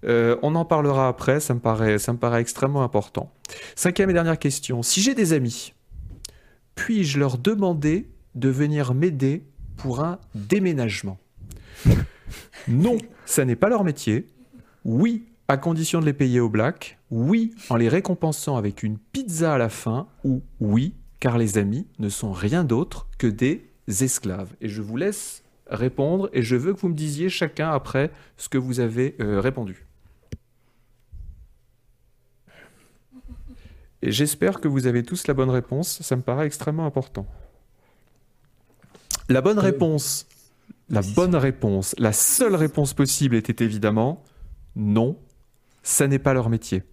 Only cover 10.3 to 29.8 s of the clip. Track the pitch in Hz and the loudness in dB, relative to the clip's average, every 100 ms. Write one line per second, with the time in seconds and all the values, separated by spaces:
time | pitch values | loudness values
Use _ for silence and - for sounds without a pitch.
10.3 | 107 104 202 185 151 117 101 101 95 _ | -12 0 2 2 0 -2 -4 -8 -12 _
11.3 | - - - - - - - - - - | -20 -20 -18 -20 -2 4 4 2 -8 -16
12.3 | - - - - 123 202 233 - - - | -16 -18 -14 -2 2 4 2 -2 -18 -4
13.3 | - 131 117 196 233 185 143 - 110 - | 0 2 2 2 2 0 -2 0 0 -2
14.3 | _ - - - _ - 113 220 233 - | _ -20 -20 -20 _ -2 2 2 0 -8
15.3 | _ - 135 160 160 160 170 156 143 135 | _ 0 0 2 -2 0 2 2 2 2
16.3 | 123 117 110 117 180 - - _ 113 123 | 4 4 2 0 0 -12 -20 _ -2 2
17.3 | 226 226 - - 117 117 151 196 180 160 | 2 0 -4 -2 2 4 2 0 -2 -2
18.3 | 151 - 135 104 - 110 107 _ - 254 | -2 -2 -2 -2 -2 -6 -6 _ -10 -6
19.3 | 160 165 143 117 - - 113 180 _ 135 | -2 2 2 0 -2 -4 -4 -4 _ -2
20.3 | 131 - - 104 107 147 - - - 135 | -2 -4 -4 2 2 2 -6 -20 -2 0
21.3 | 120 113 101 101 117 196 - 104 101 107 | 2 2 2 0 -2 -6 -6 -6 -4 -6
22.3 | 90 104 156 160 117 175 - - - 120 | -4 -2 0 2 0 -2 -8 -14 -2 -2
23.3 | 104 127 185 - _ - 95 131 - 104 | 0 0 -2 -8 _ -8 -2 0 -2 -4
24.3 | 92 95 - 113 104 104 117 190 208 - | -8 -10 -10 -10 -8 -8 -4 -4 -4 -10
25.3 | - _ _ - 104 127 135 139 185 190 | -16 _ _ -10 -2 -2 0 0 0 0
26.3 | 131 113 123 151 196 185 156 151 143 180 | -2 2 0 0 -2 -2 -2 -4 -2 -2
27.3 | 180 160 - 160 147 - 135 151 - - | -2 -4 -2 -2 -2 -2 -2 -2 -4 -20
28.3 | _ - 135 127 123 120 113 131 139 107 | _ -4 -2 -2 0 0 0 -2 -2 -2
29.3 | 101 117 135 107 92 | 0 0 -2 -8 -12